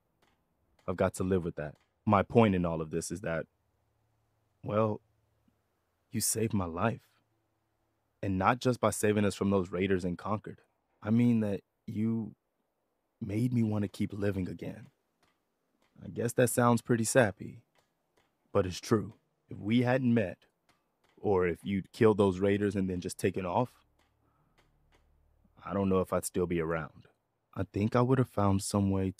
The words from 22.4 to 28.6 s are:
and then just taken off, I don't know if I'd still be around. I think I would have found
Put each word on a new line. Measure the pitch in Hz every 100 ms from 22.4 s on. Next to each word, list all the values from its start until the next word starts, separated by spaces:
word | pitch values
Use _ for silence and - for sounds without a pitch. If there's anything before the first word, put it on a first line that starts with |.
| 101 101 101 98
and | 95
then | 87
just | 90 -
taken | 101 95 90
off, | 98 123 _ _ _ _ _ _ _ _ _ _ _ _ _ _ _ _ _ _ _
I | 82
don't | 95 98
know | 92
if | 90
I'd | 92 -
still | 95
be | 87 85
around. | 80 82 71 - - _ _ _ _ -
I |
think | 95 98 107 123
I |
would | 123 131
have | 120
found | - 101 98